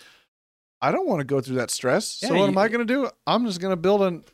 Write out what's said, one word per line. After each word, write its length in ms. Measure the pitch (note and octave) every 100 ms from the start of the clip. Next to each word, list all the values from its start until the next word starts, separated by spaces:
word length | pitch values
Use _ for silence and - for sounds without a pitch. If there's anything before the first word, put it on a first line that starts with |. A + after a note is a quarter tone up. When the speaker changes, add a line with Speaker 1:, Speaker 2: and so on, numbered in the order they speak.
| - - _ _ _ _ _ _
Speaker 1:
I 120 | C3
don't 160 | A3 F#4
wanna 160 | F#3
go 160 | C3+ C#3
through 160 | C3 B2+
that 140 | A#2+
stress. 360 | - B2 D#3 A3
So 280 | - G#3+
Speaker 2:
Yeah, 60 | E3+
Speaker 1:
what 80 | G3
am 60 |
Speaker 2:
you 60 | F#3+
Speaker 1:
I 80 | A3
gonna 160 | A#3
do? 240 | A#3 C4 B3+ - -
I'm 200 | F#3+ A#3+
just 140 | F3
gonna 160 | F#3+ F#3
build 260 | F3 G#3
a 180 | G3 E3 -